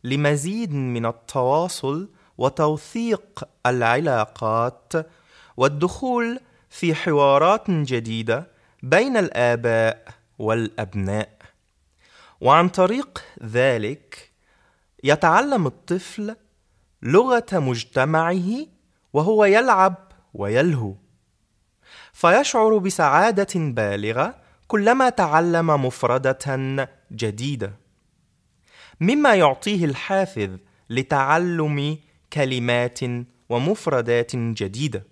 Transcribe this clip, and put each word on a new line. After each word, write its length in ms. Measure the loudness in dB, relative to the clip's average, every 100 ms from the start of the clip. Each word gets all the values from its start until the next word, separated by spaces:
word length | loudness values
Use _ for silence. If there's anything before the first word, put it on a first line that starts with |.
لمزيد 680 | -4 0 0 0 -2 -6 -6
من 320 | -4 -4 -4 -4
التواصل 1040 | -6 -8 -2 0 0 -2 -6 -6 -6 -10 _ _ -4
وتوثيق 1040 | -4 0 -2 -2 -8 -8 -4 -4 _ -18 -18 _ -2
العلاقات 1300 | 0 0 0 0 -2 -2 -4 -4 -2 -2 -6 _ -6 -6 _ _ _ -20 0
والدخول 840 | 0 2 -4 -2 -4 -2 -2 -6 _ _ _
في 260 | -4 -2 -2
حوارات 760 | 0 2 4 4 4 2 0
جديدة 800 | -2 -2 -4 -4 -6 -2 -4 -4 _ _ _
بين 340 | 0 2 2 0
الآباء 920 | 0 0 0 2 0 2 0 -2 -14 -20 _ _
والأبناء، 960 | -2 -2 -2 -6 -8 -6 -4 -4 -6 _ -20 _ _ _ _ _ _ _ -20 _
وعن 280 | 4 4 4
طريق 540 | 2 0 0 -8 -14 -20 -18
ذلك 880 | -6 0 0 0 -4 -8 _ -20 -20 _ _ _ _ _ _ _
يتعلم 640 | 0 2 4 4 2 0 -2
الطفل 680 | -4 -6 -6 -6 -10 -10 -12 _ _ _ _ _ _
لغة 440 | 2 2 4 0 0
مجتمعه 1120 | -2 -2 -4 -4 -2 2 2 2 0 -2 -4 -8 _ _ _ _
وهو 320 | -2 2 4 6
يلعب 500 | 6 4 4 4 0 -16 -20 _
ويلهو، 600 | -8 -2 2 2 0 -4 -10 _ _ _ _ _ _ _ _ _ -20 -20
فيشعر 640 | 0 4 4 4 2 2 2
بسعادة 760 | 0 0 2 4 2 0 -2 -2
بالغة 800 | -4 -2 -4 -2 -4 -2 -4 -4 _ _ _
كلما 420 | 0 2 4 2
تعلم 580 | 2 2 2 2 0 2
مفردة 1200 | 2 0 -2 0 0 0 -2 -4 -6 -4 -6 -6 _ _
جديدة، 640 | -8 -8 -6 -8 -6 -8 -12 _ _ _ _ _ _ _ _ _ _ -20 _
مما 360 | 0 2 4 6
يعطيه 500 | 4 2 -4 -2 -2
الحافز 640 | -4 -4 -2 -2 -4 -6 -8 _ _ _
لتعلم 1080 | -6 -2 0 2 2 2 -2 -2 -2 -4 -6 _ _ _
كلمات 680 | -4 -2 -2 0 0 -2 -4 -8 -8 -10 _ _
ومفردات 840 | -2 -2 -2 -2 -2 0 0 0 -4
جديدة. 680 | -4 -4 -6 -4 -6 -6 -12